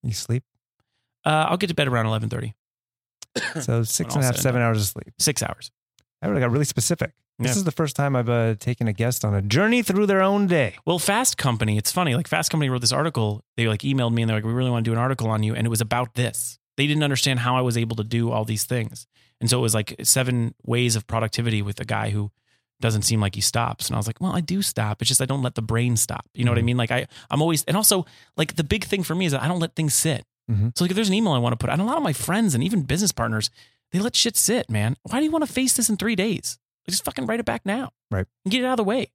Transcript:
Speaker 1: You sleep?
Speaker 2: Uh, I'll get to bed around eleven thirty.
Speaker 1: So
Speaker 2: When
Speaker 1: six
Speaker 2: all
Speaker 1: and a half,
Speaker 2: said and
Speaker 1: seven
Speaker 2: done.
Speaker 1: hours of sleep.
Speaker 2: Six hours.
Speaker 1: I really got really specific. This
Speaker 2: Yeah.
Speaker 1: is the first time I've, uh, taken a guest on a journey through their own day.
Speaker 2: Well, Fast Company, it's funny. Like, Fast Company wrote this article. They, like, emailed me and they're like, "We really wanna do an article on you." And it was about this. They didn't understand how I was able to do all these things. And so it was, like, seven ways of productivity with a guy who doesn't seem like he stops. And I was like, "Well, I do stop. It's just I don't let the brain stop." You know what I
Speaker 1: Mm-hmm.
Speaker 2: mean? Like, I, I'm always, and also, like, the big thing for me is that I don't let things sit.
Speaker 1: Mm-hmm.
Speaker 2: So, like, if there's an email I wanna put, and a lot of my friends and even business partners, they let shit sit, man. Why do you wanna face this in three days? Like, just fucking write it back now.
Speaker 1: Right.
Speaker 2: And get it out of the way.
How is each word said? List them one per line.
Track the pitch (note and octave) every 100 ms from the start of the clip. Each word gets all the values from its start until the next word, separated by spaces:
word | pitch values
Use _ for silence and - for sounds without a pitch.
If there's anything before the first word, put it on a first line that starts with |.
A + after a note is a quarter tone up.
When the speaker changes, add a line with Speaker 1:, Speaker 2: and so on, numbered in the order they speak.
Speaker 1:
You | B2+
sleep? | G#2+ - A#2+ - _ _ _ _ _ _ _ -
Speaker 2:
Uh, | D#3 D#3
I'll | F3+
get | F#3+
to | E3+
bed | C#3
around | B2 A2
eleven | A2 A2
thirty. | A#2+ A#2 - _ _ _ _ _ _ - - - E3
Speaker 1:
So | B2 A#2
Speaker 2:
When | A2
Speaker 1:
six | - C#3
Speaker 2:
all | D3
Speaker 1:
and |
a | C3
half, | A#2+
Speaker 2:
said |
and |
Speaker 1:
seven | C3+ B2
Speaker 2:
done. | A#2
Speaker 1:
hours | A2
of | G2+
sleep. | - - -
Speaker 2:
Six | - C#3+
hours. | - - - _ _ _ _ _
Speaker 1:
I | D#3+
really | D#3+
got | B2
really | B2 D3
specific. | - - E3+ - _ _ _
This | A#2+
Speaker 2:
Yeah. | C3
Speaker 1:
is | F#3
the |
first | - D#3 -
time | C#3+ C3
I've, | A#2
uh, | A#2+ A2+ G#2+
taken | - B2 A#2
a |
guest | G#2 A#2 B2 G#2+
on | G2+
a |
journey | G2+ B2+ G#3 B3
through | A3 F#3+ G#3
their | G3
own | F#3+ G3+ G3+
day. | F3 A#2 - -
Speaker 2:
Well, | F3
Fast | - G#3 B3+ -
Company, | C#3 A2+ A2 G#2+
it's | -
funny. | - F3 B2
Like, | -
Fast | D#3+ -
Company | D#3+ C#3+
wrote | B2+
this | A#2+
article. | C3+ D#3+ C#3 G#2+ G#2 _ -
They, | A#2
like, | G#2+
emailed | C#3 C3+ A#2+
me | A#2
and | A2+
they're | A2
like, | A2
"We |
really | A#2+ B2+
wanna | A#2+
do | A2+
an | A2+
article | B2 C3 A2+
on | A2
you." | G#2+
And | A2+ A2+
it |
was | A2
about | A2 B2 B2 -
this. | B2 - - - _ -
They | D3
didn't | D3
understand | D3 C3 - C3
how | A#2+ B2+
I |
was | B2+ A#2
able | A#2 A2+
to | G#2+
do | A#2 A#2
all | A#2 A2
these | A2
things. | - B2 A2 A#2 - _ _ _
And | A#2+
so | B2
it |
was, | A#2+
like, | A2 G#2 -
seven | A#2+ - B2+ B2 A#2 -
ways | - A#2+ B2 A2
of | -
productivity | A2+ A2+ - A#2 G#2+
with | G2+ G2+
a | G#2+
guy | G#2+ G#2+
who | G#2 G#2 _ _ _ _ _
doesn't | A2+ A2
seem | G#2+ A2+
like | G2+ G2
he |
stops. | G2+ A#2+ A#2 - -
And | A#2+
I |
was | G#2
like, | A2
"Well, | F#3
I | F3
do | D#3 F#3
stop. | G3 - G#2+ G#2+
It's | A2
just | B2+
I | B2+
don't | C#3
let | B2 -
the |
brain | A2 A2+ B2 A2+
stop." | - - -
You | - A#2+
know |
what | A#2+
I |
Speaker 1:
Mm-hmm. | A#2
Speaker 2:
mean? | B2
Like, | A2+
I, | B2 C#3 - -
I'm | C#3
always, | D#3 D#3 -
and | F3
also, | G#3+ G3 E3 - - -
like, | D#3+ -
the |
big | D3+ A3 -
thing | G3+
for | F3
me | E3 F#3
is |
that | C#3
I | B2
don't | F3+
let | E3 -
things | D#3
sit. | - D#3+ C#3 - _ -
Speaker 1:
Mm-hmm. | A2 A2 -
Speaker 2:
So, | F3
like, |
if | F#3
there's | G#3+
an | F#3+
email | A3
I | C3+
wanna | A#2+ A#2+
put, | -
and | D3+
a | G#3
lot | D#4+
of |
my | C#4
friends | D3 - F#3+ A3+ B2+
and |
even | D#3 G#3+
business | C3 D#3 G3+
partners, | - A#2 A2 G#2+ _ - _ _
they | F3
let | G#3+ -
shit | A#3 -
sit, | - A#3 -
man. | G#2+ G#2+ C#3
Why | - A3+
do | D#4
you |
wanna | D#4+ D4+
face | - C4
this | - A#3
in | G#3
three | G#3+ G#3+
days? | G#3 F#3 - - _ _ -
Like, |
just | F#3 -
fucking | C4+ B3
write | A#3
it | A#3
back | A#3 -
now. | G#3+ C4 _ _
Speaker 1:
Right. | G2 F#2 _
Speaker 2:
And | F#3+
get | A#3
it | B3+
out |
of | B3+
the |
way. | G3+ B3 -